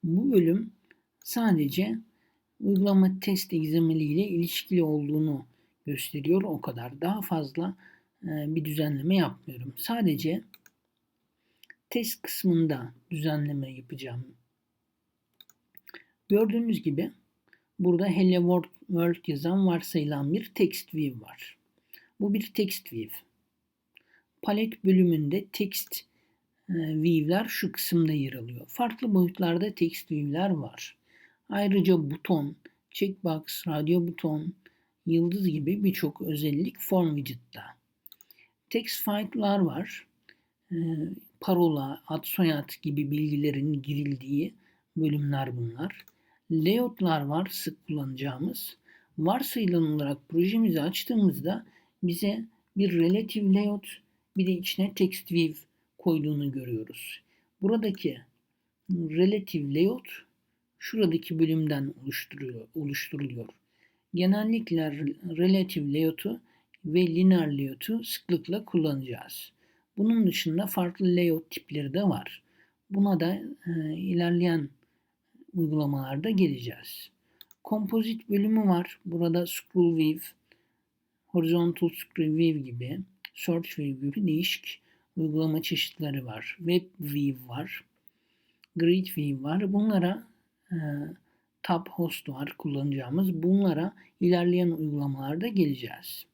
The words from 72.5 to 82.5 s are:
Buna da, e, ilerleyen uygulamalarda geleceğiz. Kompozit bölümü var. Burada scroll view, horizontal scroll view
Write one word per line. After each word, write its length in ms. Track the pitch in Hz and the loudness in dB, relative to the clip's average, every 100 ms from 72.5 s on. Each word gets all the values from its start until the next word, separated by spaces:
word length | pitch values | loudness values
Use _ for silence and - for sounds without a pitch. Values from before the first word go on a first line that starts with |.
| _ _ _ _ | _ _ _ _
Buna 300 | 196 196 180 | 0 2 2
da, 220 | 165 196 - - - | 0 -2 -6 -12 -6
e, 300 | 165 156 160 | -4 -4 -4
ilerleyen 720 | 190 175 175 175 175 165 143 _ _ _ _ _ _ _ - | -2 0 2 2 4 2 -2 _ _ _ _ _ _ _ -8
uygulamalarda 800 | 185 160 151 143 139 135 139 190 | -2 0 2 0 -2 -4 -4 0
geleceğiz. 800 | 202 185 123 120 - - - - _ _ _ - _ | 4 4 2 -8 -12 -16 -16 -18 _ _ _ -20 _
Kompozit 640 | - 214 202 226 226 226 - | -4 -4 0 0 -2 -6 0
bölümü 380 | 202 208 220 208 | 2 4 4 4
var. 340 | 175 180 - | 4 0 -10
Burada 420 | 180 170 170 170 175 | -8 -2 2 2 -2
scroll 500 | - - 185 170 165 | -6 -4 4 4 4
view, 300 | 156 156 - _ _ _ _ _ _ _ _ _ _ | 2 0 -8 _ _ _ _ _ _ _ _ _ _
horizontal 640 | 175 160 170 170 170 170 | 0 4 4 2 2 -2
scroll 480 | 175 - - 156 156 | -2 -12 -2 0 4
view 240 | 165 | 2